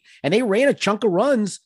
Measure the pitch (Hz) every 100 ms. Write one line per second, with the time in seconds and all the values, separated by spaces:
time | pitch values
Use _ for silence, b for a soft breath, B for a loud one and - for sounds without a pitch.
0 | b b 139 208 247 202 277 214 190 208
1 | 233 175 269 254 202 -